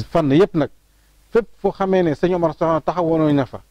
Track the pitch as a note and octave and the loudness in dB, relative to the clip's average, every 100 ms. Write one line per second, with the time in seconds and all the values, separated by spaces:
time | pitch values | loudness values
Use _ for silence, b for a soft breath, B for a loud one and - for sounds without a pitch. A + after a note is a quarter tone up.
0 | A2+ E3+ D3+ C#3+ G3+ E3+ C3+ - _ _ | 0 -2 2 2 2 0 -4 -8 _ _
1 | _ _ _ A3+ G#3 - G3 - F#3+ F#3+ | _ _ _ -2 -2 -6 -6 -4 0 0
2 | F3 C#3+ F3 F3+ E3 D3+ E3 D#3+ - E3 | 0 0 -2 0 -2 -2 -2 0 -2 -4
3 | E3 E3 D#3 C#3+ B2 G2+ - | -2 0 2 0 -2 -8 -20